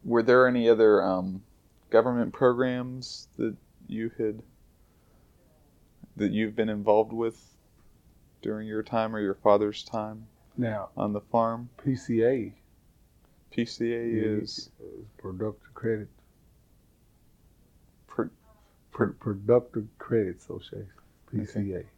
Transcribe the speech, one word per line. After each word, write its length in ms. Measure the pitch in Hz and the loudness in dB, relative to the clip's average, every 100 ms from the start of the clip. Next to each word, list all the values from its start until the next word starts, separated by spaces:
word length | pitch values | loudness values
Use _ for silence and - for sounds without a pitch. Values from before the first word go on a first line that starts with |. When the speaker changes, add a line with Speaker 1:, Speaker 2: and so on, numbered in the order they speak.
Speaker 1:
were 200 | - 117 | 2 2
there 240 | 113 127 127 | 6 6 6
any 220 | 123 117 | 4 4
other, 340 | 110 110 104 | 8 8 6
um, 380 | 92 92 92 95 - _ _ _ _ | 4 0 -2 -8 -14 _ _ _ _
government 440 | 113 120 120 101 | 2 4 0 -4
programs 920 | - 127 123 127 127 127 127 127 - - - | 2 2 4 -2 -2 -8 -12 -14 -16 -18 -6
that 180 | 113 - _ _ - | -6 -6 _ _ -12
you 240 | 110 113 - | -8 -8 -4
had, 260 | 110 110 - _ _ _ _ _ _ _ _ _ _ _ _ _ _ _ - - | -4 -4 -16 _ _ _ _ _ _ _ _ _ _ _ _ _ _ _ -20 -4
that 140 | 104 | -2
you've 240 | 107 110 107 | 0 -2 -2
been 140 | 110 | -4
involved 420 | 107 104 104 110 | -2 2 4 2
with 440 | 113 113 113 - _ _ _ - _ _ _ _ _ | -2 -6 -6 -20 _ _ _ -20 _ _ _ _ _
during 260 | 107 107 110 | -10 -10 -8
your 160 | 107 | -8
time 320 | - 113 110 110 | -2 -2 -2 -2
or 40 | |
your 140 | 101 | -4
father's 500 | 98 107 101 104 107 | 0 4 4 4 -4
time 440 | - 110 107 110 110 _ _ - | -8 -6 -6 -12 -20 _ _ -6
Speaker 2:
Now, 320 | 117 107 95 - | -4 -4 -10 -4
Speaker 1:
on 160 | 104 | -4
the 100 | 104 | -4
farm? 480 | - 117 113 117 120 - | -2 0 0 -2 -12 -8
Speaker 2:
P 120 | 139 127 | -4 -4
C 280 | - 113 | -2 2
A. 300 | 113 131 98 - _ _ _ _ _ _ _ _ _ | 2 2 -4 -12 _ _ _ _ _ _ _ _ _
Speaker 1:
P 160 | - 117 | -6 -6
C 280 | - 117 | -4 -4
A 40 | 117 | -4
Speaker 2:
Yeah, 440 | 117 113 110 107 | -2 0 0 -2
Speaker 1:
is? 280 | - - - _ | -4 -12 -14 _
Speaker 2:
is 260 | 110 - 107 - | -18 -18 -20 -16
productive 560 | 95 92 107 104 - | -14 -8 -8 -8 -20
credit. 340 | - 113 107 101 _ _ _ _ _ _ _ _ _ _ _ _ _ _ _ _ _ _ _ _ | -8 -4 -4 -6 _ _ _ _ _ _ _ _ _ _ _ _ _ _ _ _ _ _ _ _
Speaker 1:
Pro-, 220 | - - _ _ _ _ _ _ | -6 -6 _ _ _ _ _ _
Speaker 2:
Pro-, 220 | - 104 | -2 -2
Productive 720 | - 110 98 101 120 - 117 107 _ | -2 -6 -4 4 2 2 -10 -10 _
Credit 400 | - 113 95 87 | -2 0 0 -6
Association, 500 | - - - 101 95 _ _ _ _ | -12 -14 -12 -14 -16 _ _ _ _
P 140 | 104 104 | -8 -6
C 280 | 104 101 | -6 -6
A. 40 | 90 | -8
Speaker 1:
Okay. 100 | - | -12